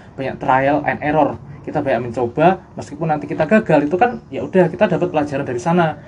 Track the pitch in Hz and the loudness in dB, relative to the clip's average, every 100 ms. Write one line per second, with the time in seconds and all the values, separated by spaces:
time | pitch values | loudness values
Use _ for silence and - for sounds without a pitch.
0 | - - 131 110 147 131 135 147 135 - | -16 -8 -8 -4 2 2 4 2 0 -2
1 | 147 156 285 - - - 147 151 135 117 | 0 2 2 -2 -14 -14 -6 -4 0 -2
2 | 123 120 117 151 170 190 - 135 - - | -2 -4 -4 2 2 2 -6 -14 -14 -8
3 | 160 151 - 165 156 214 220 147 147 180 | -4 -4 -4 -4 2 2 4 2 2 2
4 | 240 233 - - 139 190 165 180 208 151 | 0 0 -10 -8 0 2 2 2 0 2
5 | 175 151 143 135 131 120 170 175 160 - | 0 -2 -2 -4 -4 -4 0 2 2 -2